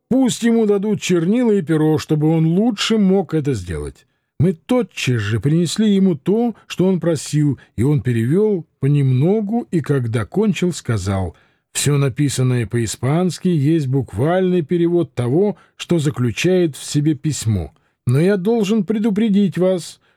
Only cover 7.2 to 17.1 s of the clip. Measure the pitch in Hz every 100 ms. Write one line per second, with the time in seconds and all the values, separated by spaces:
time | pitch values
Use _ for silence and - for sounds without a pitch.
7.2 | - 147 147 127 - - 127 147 - 117
8.2 | 117 175 214 190 156 _ 139 147 135 127
9.2 | 160 214 202 233 - 170 127 139 120 120
10.2 | 107 185 220 160 180 165 - 110 92 98
11.2 | 90 - _ _ _ - 139 143 139 -
12.2 | 143 127 127 123 110 120 110 - 123 156
13.2 | 185 - 185 165 139 165 135 135 120 -
14.2 | 147 185 185 180 147 175 170 175 165 -
15.2 | 120 151 208 - _ - - 175 143 120
16.2 | 123 107 170 185 170 - - 143 151